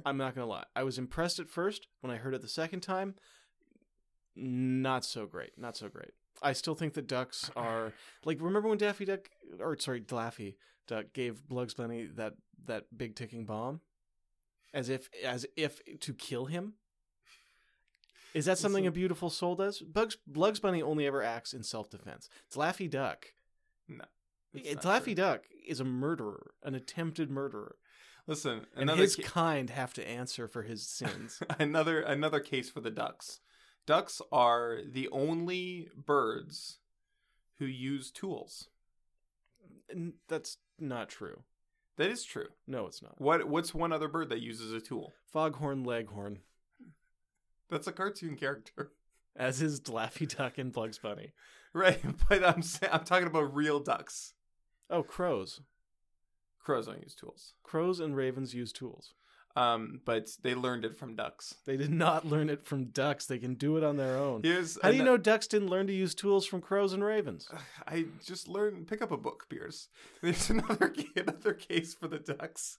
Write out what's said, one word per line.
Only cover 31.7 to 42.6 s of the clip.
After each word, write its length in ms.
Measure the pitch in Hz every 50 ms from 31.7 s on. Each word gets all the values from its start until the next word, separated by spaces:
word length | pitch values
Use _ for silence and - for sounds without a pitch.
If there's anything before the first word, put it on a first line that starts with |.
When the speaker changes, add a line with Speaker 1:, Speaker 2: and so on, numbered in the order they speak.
| 151 160 156 165 165 156
Speaker 2:
another 380 | - - 139 143 151 156 156 143
case 300 | 143 - 143 131 123 -
for 100 | - 147
the 80 | 117 123
ducks. 500 | 110 107 120 - - - - - - - _ _ _ _ - - _ _ _
Ducks 340 | - 151 175 196 - - - - -
are 480 | - 135 120 120 117 117 120 117 113 117 -
the 240 | 143 123 127 131 -
only 800 | - 135 139 160 165 165 170 175 185 185 180 180 180 175 160 - -
birds 840 | - 143 - 147 139 123 110 117 120 - 151 147 - - - - - _ _ _ _ _ _ _ _ _ _ _ _ _ _ _ -
who 60 | 147 131
use 420 | 131 127 127 135 143 135 131 -
tools. 580 | - - - 196 156 - - - - - - - _ _ _ _ _ _ _ _ _ _ _ _ _ _ _ _ _ _ - - - - _ -
Speaker 1:
N-, 220 | - 180 170 175 - - _ -
that's 300 | 165 151 - - - - _ _ _ -
not 280 | 160 135 123 117 104 -
true. 360 | - - 107 - - - - _ _ _ _ _ _ _ _ _ _ -
Speaker 2:
That 120 | 151 190
is 140 | 240 240 -
true. 240 | - - 214 - - - _